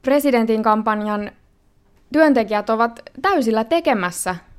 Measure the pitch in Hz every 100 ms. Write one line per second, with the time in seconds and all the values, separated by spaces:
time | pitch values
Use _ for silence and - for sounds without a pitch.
0 | 262 285 285 247 226 220 220 214 220 214
1 | 214 208 208 _ _ _ _ _ _ _
2 | _ 294 311 247 208 208 208 226 233 233
3 | - - 381 359 226 220 226 339 330 226
4 | 180 175 185 180 _